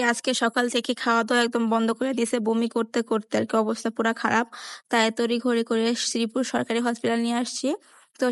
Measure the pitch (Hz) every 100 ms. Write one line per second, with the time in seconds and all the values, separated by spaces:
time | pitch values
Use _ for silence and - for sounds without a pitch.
0 | 240 233 - 254 233 247 240 240 233 240
1 | 240 233 220 240 233 240 226 226 226 233
2 | 262 247 233 247 214 226 233 233 226 240
3 | 226 220 - 214 226 226 214 226 226 226
4 | 226 226 - 220 247 - - - - 240
5 | 226 226 233 240 247 233 226 226 226 240
6 | - 233 226 262 240 247 247 233 240 240
7 | 226 233 233 233 240 - 262 370 - -
8 | _ - 254